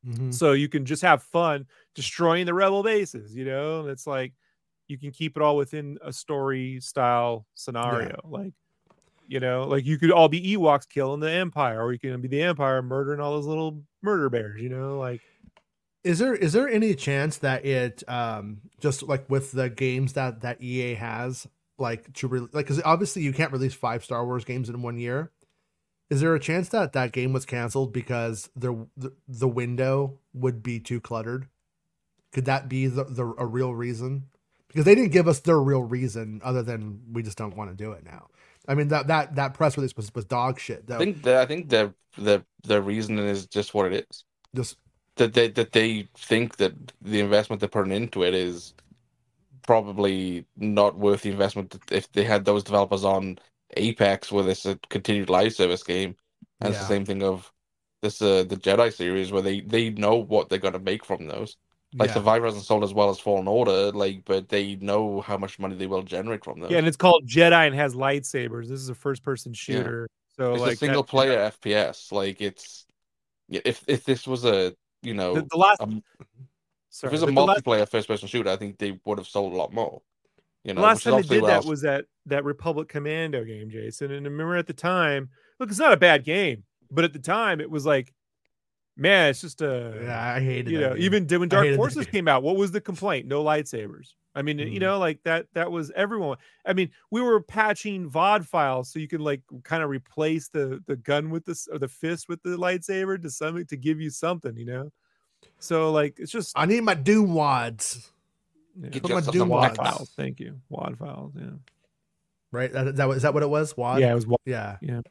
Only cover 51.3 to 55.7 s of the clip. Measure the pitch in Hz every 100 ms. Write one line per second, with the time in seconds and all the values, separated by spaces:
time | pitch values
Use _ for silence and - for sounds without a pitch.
51.3 | 98 98 101 95 - - 95 - 101 98
52.3 | 104 101 104 98 101 98 98 98 95 95
53.3 | 90 _ _ _ - 107 117 101 98 -
54.3 | 101 95 92 98 98 - 110 - 104 95
55.3 | 92 110 - 92